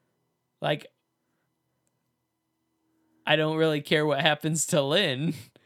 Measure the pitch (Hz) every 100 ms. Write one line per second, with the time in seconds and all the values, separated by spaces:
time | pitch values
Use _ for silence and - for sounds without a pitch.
0 | _ _ _ _ _ _ 147 151 - _
1 | _ _ _ _ _ _ _ _ _ _
2 | _ _ _ _ _ _ _ _ _ _
3 | _ _ - 156 156 160 160 151 - 156
4 | 151 135 156 151 160 156 - 160 139 170
5 | 180 127 165 143 - _